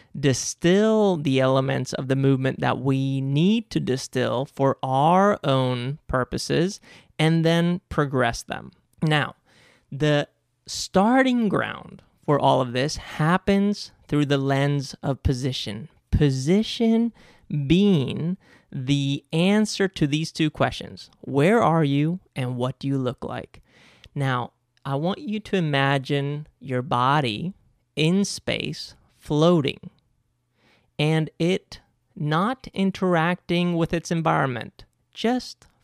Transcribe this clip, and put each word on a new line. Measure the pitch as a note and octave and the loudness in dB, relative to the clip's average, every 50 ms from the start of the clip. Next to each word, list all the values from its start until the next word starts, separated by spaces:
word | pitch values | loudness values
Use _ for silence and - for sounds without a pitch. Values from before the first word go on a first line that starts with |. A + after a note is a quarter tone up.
| _ _ _ D3 | _ _ _ -2
distill | C#3 C#3+ B2+ - - - - - - E3+ F#3 G3+ G#3+ A3 A3 A3 G#3 G3 F3+ D3+ | 0 0 0 0 -2 -8 -8 0 2 4 4 4 4 4 4 4 4 2 2 0
the | C#3+ C#3 C3 C3 | 0 0 2 2
elements | C3 C3 C3 C3+ C3 C#3 C3+ C3 B2+ - - | 4 4 4 2 2 0 -2 -4 -4 -4 -6
of | - C3+ B2+ | -8 -2 -2
the | C3+ | 0
movement | C3+ C3+ C#3 C#3 C3 C3 C3+ - - | 2 4 4 2 2 0 -2 -2 -2
that | C3 B2+ A#2+ - | -2 -2 -2 0
we | B2+ C#3 C3+ C3+ C3+ C3+ C3+ C3+ | 0 0 0 0 0 -2 -2 -2
need | C3+ C3+ C#3 D3 E3+ G3 A3 A#3+ A3 - | -2 0 0 2 4 4 2 0 -2 -4
to | - D#3+ | -6 -4
distill | D3 - B2 C3+ - - - B2+ A#2+ A#2 A#2 A#2+ C#3 | -2 -2 -4 -4 -4 -6 -4 -2 -2 -2 -2 -4 -4
for | - _ - C3+ C3+ B2+ - | -6 _ 0 0 0 0 0
our | - C3 C3 C3 C#3+ E3 F3+ F#3 G3 G#3 - - - | -4 -2 0 2 2 4 4 4 4 2 2 0 0
own | C#3+ C3+ C3 C3 B2+ B2+ B2 A#2+ C3 C#3+ - _ - | 0 0 2 2 0 -2 -2 -4 -6 -8 -8 _ -4
purposes | - C3 B2 - - B2 - - C#3 C#3+ E3 F#3+ G#3+ - - - - - _ _ _ - | -2 -2 -2 -2 -4 -8 -4 -2 0 0 0 0 -4 -8 -16 -20 -20 -20 _ _ _ 0
and | D#3 D#3+ E3 E3 D#3+ | 2 2 4 4 4
then | E3 E3 E3+ E3+ F3 F3 F3+ - _ | 2 2 2 2 0 -2 -4 -6 _
progress | - - D3 C3+ C#3+ C3 B2 A#2+ C3 - | -2 -2 -2 0 0 0 0 0 -2 -4
them. | - - - - - - - _ _ _ _ _ | -8 -10 -12 -12 -12 -16 -20 _ _ _ _ _
Now, | - D#3 D#3 D3 B2+ - - _ _ _ _ _ _ _ _ _ _ _ | -2 0 0 0 0 -4 -8 _ _ _ _ _ _ _ _ _ _ _
the | - C3 D3+ D3+ D3 D3 - - _ _ _ _ _ _ _ | -6 -2 0 2 2 0 0 -4 _ _ _ _ _ _ _
starting | - - - - - - F#3 G3 A3+ B3+ C4+ B3+ C4 B3 A#3+ A3+ G3 | -12 -10 -10 -10 0 2 2 4 4 4 4 4 2 2 0 0 0
ground | - - A2 G#2+ - - - - - - _ _ _ _ _ | 0 0 -2 -4 -6 -12 -14 -18 -20 -20 _ _ _ _ _
for | - D3 C#3 | 0 2 2
all | - C3+ C3+ C3 | 4 4 4 2
of | C3 B2 A#2 | 0 0 -2
this | B2+ C3+ D3+ - - | -2 -2 -2 -4 -8
happens | - - - - D3+ D#3 F3+ F#3 - - G3 G3 G3+ G3+ G#3 - - - - _ _ - | -10 -12 -4 -2 2 2 2 2 2 2 2 2 2 0 -2 -4 -8 -16 -18 _ _ -2
through | D3 D3 D3 | 0 0 2
the | C3+ C#3+ C#3 | 2 0 0
lens | C3+ C#3 C3+ C3+ C#3 C#3+ C#3+ C#3+ B2+ - - - - | 2 0 0 2 2 0 0 -2 -4 -6 -12 -8 -6
of | D3+ C3 - - | -6 -6 -2 -2
position. | - C3+ B2 C3 C3 B2+ - - A2+ G2+ A2 C#3 - _ _ _ _ | -2 -2 0 -2 -4 -6 -6 -8 -8 -10 -10 -12 -14 _ _ _ _
Position | - - D3+ C#3+ C3 C3 C3 D3+ F3+ G#3 A3 - - - A#3 A3+ A3+ A3+ A#3 A#3 - - - - - _ _ _ - D3 C#3 C3+ | 0 2 4 2 2 0 0 2 2 2 0 -2 -2 0 2 2 4 2 2 0 -4 -8 -20 -20 -20 _ _ _ -6 -4 2 4
being | E3 F#3 G3+ G#3 F#3+ D#3 B2 - E3+ - D3 E3+ F#3 - _ _ - _ _ _ | 4 4 6 4 4 2 2 -2 -4 -4 -4 -4 -6 -6 _ _ -20 _ _ _
the | - C#3+ B2+ B2+ C#3+ C#3+ C#3 C#3 C#3 - - _ | -10 -8 -2 0 0 0 2 -2 -2 -4 -6 _
answer | - D#3+ F3 F#3+ G3+ G#3+ G#3+ G3+ - - G3 F#3+ | -2 0 2 2 2 2 0 0 -2 -2 -2 -2
to | - - E3 C#3+ | 0 -2 0 0
these | C#3 D#3 D#3+ - | 0 -2 -4 -6
two | - - D#3+ D3+ | -2 -2 -2 -2
questions. | - - C3+ B2+ - - - - F#2+ - - - _ _ | 0 0 -2 -2 -2 -6 -12 -14 -14 -18 -18 -20 _ _
Where | - - C3 C#3 C#3+ F3+ A3+ A#3+ | -12 -4 0 2 4 4 4 4
are | - D#3+ E3 E3 D#3 | 4 4 4 2 2
you | C#3+ C#3 C#3+ D3 D#3+ F3 F#3 - _ _ | 2 2 0 0 0 -2 -6 -10 _ _
and | - B2+ B2 B2+ A#2+ | -6 -4 -4 -4 -4
what | B2 B2+ C3+ - | -4 -4 -4 -6
do | - C#3 | -6 -4
you | C#3 C3+ | -2 -2
look | B2+ B2 A#2 - - | -2 -4 -4 -6 -10
like? | - B2 A#2+ - - - - _ _ _ _ - - _ _ - - _ | -10 -10 -10 -12 -14 -20 -20 _ _ _ _ -20 -20 _ _ -20 -14 _
Now, | D3 C#3 C3+ B2+ B2 A#2+ - - _ _ _ _ _ _ | -4 -2 -2 -2 -2 -4 -8 -12 _ _ _ _ _ _
I | C#3 C#3 | -6 -4
want | C#3 D#3 F3+ G3+ - | -2 -2 -2 -4 -4
you | D4 A3+ G#3 G#3+ | -6 -6 -8 -8
to | - - - | -6 -4 -2
imagine | F#3+ E3+ D3+ D3 C#3 C3+ C#3 C#3+ C#3 C3 - D3 C#3 C#3 C#3+ D3 D3 D3+ - _ _ | 0 0 0 2 2 2 2 2 0 0 -2 -4 -2 -2 -4 -6 -8 -10 -14 _ _
your | - C3 B2+ B2+ | -10 -6 -6 -6
body | B2 E3 C3 A#2+ B2 C3 C#3+ D#3 C#3 A#2+ G#2 A#2 D#3 F#3+ - - _ _ _ _ _ _ _ | -4 -2 0 0 2 2 2 2 0 0 -2 -4 -6 -8 -8 -10 _ _ _ _ _ _ _
in | - D#3 D#3+ F#3 G3 G3+ | 0 2 2 4 2 0
space | - - - - - A#2 G#2 - - D#3+ - - - - _ _ _ _ _ | 0 -4 -8 -4 -4 -4 -4 -4 -6 -8 -10 -14 -16 -18 _ _ _ _ _
floating | _ - D3+ D3 D#3 E3+ F3+ E3 B2+ - - - - F3+ - _ _ _ _ _ _ _ _ _ _ _ _ _ _ _ _ _ _ _ _ - | _ -2 2 4 4 6 4 4 2 0 -4 -6 -14 -20 -20 _ _ _ _ _ _ _ _ _ _ _ _ _ _ _ _ _ _ _ _ -2
and | D3+ D3+ D#3+ D#3+ D#3 D3+ - _ | 0 2 2 0 0 -2 -4 _
it | E3 E3+ F#3+ - - _ - - _ _ _ _ _ _ _ - | 0 0 0 -2 -4 _ -20 -20 _ _ _ _ _ _ _ -6
not | D#3 D3 D#3 E3 F#3+ A#3 C4 - - - - | -4 0 0 0 0 -2 -4 -6 -12 -10 -4
interacting | - G3 F#3+ F#3+ - G3 F#3 F3+ D#3+ D#3+ F3 F3+ - _ - F3 F3 F3 F3 F3 | -2 -2 -2 -2 0 0 2 2 2 2 0 -2 -4 _ -2 0 0 0 0 0
with | E3 E3+ - - | 0 0 0 -2
its | E3 - - | -4 -4 -2
environment, | F3+ E3 D#3 E3 D#3 D#3 D3 C3+ B2+ - - - - - - _ _ _ _ _ _ | -4 -2 0 0 0 0 0 -2 -2 -6 -10 -12 -16 -20 -20 _ _ _ _ _ _
just | - - A3 B3+ B3 - - - - _ _ _ _ | -4 -2 0 0 -2 -4 -8 -16 -20 _ _ _ _